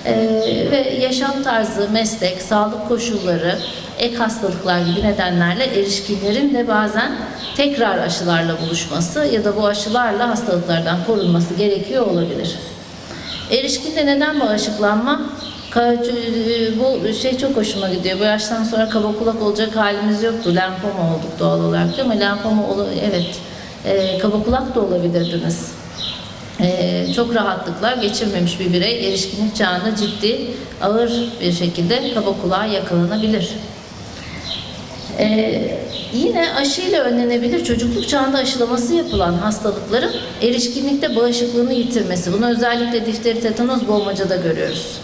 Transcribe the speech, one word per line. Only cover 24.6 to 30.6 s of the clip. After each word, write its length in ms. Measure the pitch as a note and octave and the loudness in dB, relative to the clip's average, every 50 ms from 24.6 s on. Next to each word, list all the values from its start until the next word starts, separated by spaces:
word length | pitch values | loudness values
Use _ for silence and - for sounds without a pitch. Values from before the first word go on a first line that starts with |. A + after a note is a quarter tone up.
| - - - | 0 0 0
da 60 | A#3+ | 0
olabilirdiniz. 880 | G3+ F#3 F3+ F3 E3+ F3 E3+ F3 E3 E3+ E3+ E3+ - E3 E3+ - - - - - - - - - - - - - - - - - - - - - | 2 2 0 0 0 2 2 2 0 0 -2 -2 -2 -2 -2 -2 -6 -10 -12 -12 -14 -14 -10 -8 -8 -8 -8 -10 -12 -14 -14 -14 -14 -14 -4 0
E, 460 | - F3+ F3+ F3+ F3 F3 F3+ F3+ F3+ F3 F3 | 0 0 2 0 0 0 0 0 -2 0 0
çok 180 | A#3+ A#3+ A#3 A#3+ | 0 0 2 2
rahatlıkla 580 | A3 G3+ G3 F#3 F#3 - F3 E3+ - G3+ A#3 B3+ A#3+ | 0 0 0 -2 -2 -4 -6 -6 -2 -2 -2 0 0
geçirmemiş 580 | G#3+ G3+ - - A#3 G#3 G3 F3+ F3 E3+ - - | -2 -2 0 0 -2 0 0 2 0 0 0 -2
bir 120 | F#3 F3+ | -2 0
birey 360 | F3 F3 F#3 A3 A#3+ A#3 F#3+ G3 | 2 2 2 0 0 0 -2 -2
erişkinlik 480 | G3 F#3+ - - - G3+ G#3+ G#3+ G3+ | 0 -2 -2 -4 -2 -2 -2 -2 0
çağında 400 | - G#3 F#3 F3+ F3+ F#3+ A3 G#3+ | 0 0 2 2 0 0 0 0
ciddi, 440 | G#3 G3+ F3 - - F#3+ G#3+ B3 C4+ A#3+ - - - | 0 -2 -2 -2 0 0 0 0 0 -4 -6 -8 -8